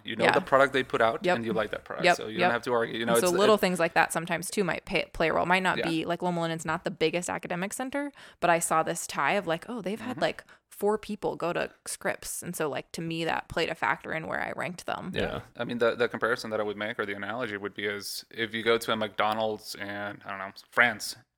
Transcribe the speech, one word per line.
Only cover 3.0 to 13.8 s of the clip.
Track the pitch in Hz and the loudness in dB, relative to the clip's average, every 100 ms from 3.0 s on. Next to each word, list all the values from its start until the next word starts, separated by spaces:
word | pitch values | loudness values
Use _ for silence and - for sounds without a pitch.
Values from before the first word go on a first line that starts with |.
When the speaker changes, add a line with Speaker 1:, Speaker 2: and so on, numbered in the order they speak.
| 117 | 4
Speaker 1:
know, | |
Speaker 2:
And | 117 | 4
so | 180 | 6
Speaker 1:
it's, | 180 | 6
Speaker 2:
little | 208 208 | 6 6
Speaker 1:
it | |
Speaker 2:
things | 190 180 | 4 2
like | 170 | 2
that | - - | 4 2
sometimes | 170 170 165 175 | 2 -4 -4 -2
too | - | -2
might | 180 160 - | 0 -2 -2
pay, | 170 - | -2 -2
play | - 160 | 0 2
a | |
role. | 165 170 | 2 2
Might | 185 | 2
not | 185 - | 2 0
Speaker 1:
Yeah. | 170 | 0
Speaker 2:
be, | 165 160 | 0 -2
like, | 170 | -2
Loma | 180 170 | -2 0
Linda's | 165 165 165 | -2 -4 -4
not | 165 | -4
the | - | -6
biggest | 156 160 170 180 | 0 0 0 -2
academic | 175 - 175 196 | -6 -4 -4 -4
center, | - 262 285 285 - - - | -6 -6 -4 -6 -8 -20 0
but | 170 | 2
I | 170 | 4
saw | - 160 | 4 2
this | 160 170 - | 2 -2 -6
tie | - 143 | -2 2
of, | 190 170 | 2 0
like, | 165 - | -4 -4
oh, | 240 | -8
they've | 185 214 | -6 -6
had, | 254 247 | -8 -2
Speaker 1:
Mm-hmm. | |
Speaker 2:
like, | 160 - - - _ - | -2 -2 -12 -20 _ -2
four | 202 214 | 0 0
people | - 208 160 151 | -2 -4 -4 -2
go | 165 | -2
to | 170 - - - | -2 -4 -6 -12
Scripps. | - 190 - - - | -6 -4 -4 -8 -10
And | - 175 | -8 -4
so, | 156 | -2
like, | 131 - | -4 -8
to | - | -8
me, | 165 165 165 | -6 -2 -2
that | - - | -2 -2
played | - 165 | -2 -2
a | |
factor | - | 0